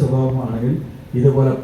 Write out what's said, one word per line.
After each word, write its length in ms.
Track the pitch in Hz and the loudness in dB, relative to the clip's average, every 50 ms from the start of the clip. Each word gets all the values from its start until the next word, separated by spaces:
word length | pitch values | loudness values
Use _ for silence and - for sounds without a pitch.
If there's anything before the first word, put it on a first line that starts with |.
സ്വഭാവമാണെങ്കിൽ 720 | 139 123 135 131 131 131 127 127 117 110 110 113 120 131 160 - - - - - - - - 123 | 2 0 2 0 0 0 0 -2 -4 -4 -4 -2 -2 -2 -2 -2 -6 -8 -14 -16 -14 -6 -2 2
ഇതുപോലെ 320 | 120 139 127 135 131 131 - - | 4 4 4 4 2 2 2 0